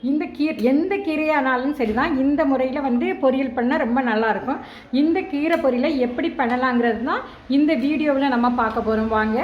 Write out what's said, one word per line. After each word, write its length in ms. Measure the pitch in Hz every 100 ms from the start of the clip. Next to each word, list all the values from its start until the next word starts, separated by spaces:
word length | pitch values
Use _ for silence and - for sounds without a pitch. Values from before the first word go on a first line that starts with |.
இந்த 220 | 240 302 349
கீ-, 360 | - 302 -
எந்த 320 | 226 277 370 403
கீரையானாலும் 760 | 359 311 311 302 262 247 269
சரி 200 | 285 226
தான், 240 | 220 311 269
இந்த 260 | 269 294 311
முறையில் 400 | 262 262 269 269
வந்து 180 | 240 359 370
பொரியல் 340 | 262 262 269 -
பண்ணால் 260 | 240 311 254
ரொம்ப 160 | 247
நல்லாயிருக்கும். 600 | 254 214 220 196 196 285 - - -
இந்த 280 | 247 302 339
கீரை 360 | 370 285 311 330
பொரியலை 400 | 285 247 285 285
எப்படி 320 | 240 247 330 -
பண்ணலாங்கிறது 640 | 240 247 262 240 233 214
தான் 220 | 254 415 - - -
இந்த 240 | 277 302 302
வீடியோவில் 580 | 269 302 302 269 277 240
நம்ம 140 | 240
பார்க்க 360 | 247 220 233 214
போறோம். 240 | 220 220 220
வாங்க. 220 | 220 220